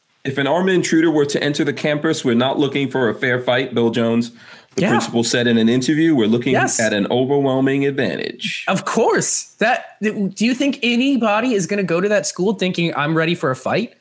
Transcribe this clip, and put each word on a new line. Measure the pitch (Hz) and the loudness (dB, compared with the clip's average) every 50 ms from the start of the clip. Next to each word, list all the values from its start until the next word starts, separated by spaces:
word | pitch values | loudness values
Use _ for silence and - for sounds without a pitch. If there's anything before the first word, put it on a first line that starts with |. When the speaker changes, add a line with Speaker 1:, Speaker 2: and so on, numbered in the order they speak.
| _ _ _ _ - | _ _ _ _ -10
Speaker 1:
if | 139 139 - | -6 -4 -2
an | 139 | 0
armed | 135 147 175 185 190 | 0 0 0 2 2
intruder | 190 175 170 - - 160 160 165 | 2 0 0 2 2 2 4 4
were | 156 156 143 | 4 2 2
to | 143 - - | 0 0 -2
enter | - 147 143 147 160 | -2 -2 -2 -2 -2
the | 143 143 | -2 -2
campus, | - - 156 147 147 147 160 156 - - | -2 -2 -2 -2 -2 -2 -2 -2 0 0
we're | 135 117 | 0 2
not | 117 123 135 - 156 | 2 2 0 0 0
looking | 147 131 - 143 139 127 | 0 0 0 -2 -2 -2
for | - 131 127 110 | 0 0 0 0
a | 104 | 0
fair | - - 127 120 120 | 0 -2 0 0 0
fight, | 123 - 123 127 135 127 117 | 0 0 0 0 0 -2 0
Bill | 120 117 117 | 0 0 2
Jones, | 110 120 117 117 117 117 117 - - - - - - - - _ _ | 2 0 0 2 2 0 0 -2 -6 -18 -20 -20 -20 -20 -20 _ _
the | - 165 | -2 0
Speaker 2:
Yeah. | 214 | 2
Speaker 1:
principal | - 415 - - 123 117 113 | 2 0 0 0 0 0 0
said | - - 127 120 120 | 0 0 0 2 2
in | 117 113 | 4 4
an | 110 113 | 4 4
interview. | 120 127 127 156 156 147 160 165 160 | 2 2 2 0 2 2 4 4 4
We're | 131 110 107 | 4 2 2
looking | 113 120 120 143 - | 2 2 2 2 2
Speaker 2:
Yes. | - - - - - | 2 2 0 0 0
Speaker 1:
at | 113 110 107 | 0 0 0
an | 104 101 - | 0 0 0
overwhelming | - 123 131 127 143 143 139 135 131 131 135 139 135 139 139 143 | 0 0 0 2 2 2 2 2 2 2 2 2 2 0 0 0
advantage. | 139 135 127 95 76 55 50 - - - - - - - - - | 0 0 -2 -2 -2 -4 -6 -8 -8 -8 -10 -8 -8 -6 -4 -2
Speaker 2:
Of | 190 190 - | -2 -2 -2
course. | - - 226 233 392 453 - 165 - - - - - - - | -2 0 0 2 2 2 0 0 0 -2 -4 -6 -8 -6 -2
That, | 208 226 254 - - - - - | 0 0 0 0 -4 -10 -10 -6
do | 202 214 208 - 202 190 190 - 214 | -4 -4 -2 -2 -4 -4 -2 0 0
you | 233 254 | 0 0
think | 240 285 285 - - - | 0 0 -2 -2 -2 -2
anybody | 233 240 233 254 277 285 247 240 220 202 214 226 262 240 | 0 0 2 2 2 0 0 2 0 0 0 0 0 0
is | 202 175 | -2 -2
gonna | - 202 208 196 | -2 -2 -2 -2
go | 170 170 175 | 0 0 0
to | 185 208 | 0 0
that | 208 202 196 - | 0 0 -2 -2
school | - - 180 208 220 | -4 -2 -2 -2 0
thinking, | 190 185 185 175 - 170 165 - | 0 -2 -2 -2 0 -2 -2 -2
"I'm | 127 143 151 160 160 | -2 -2 0 0 0
ready | 160 165 175 | 0 0 -2
for | 170 - 143 | -2 -2 -4
a | 131 | -4
fight"? | - - 98 113 160 226 240 - _ | -4 -4 -2 -2 -2 -2 -4 -8 _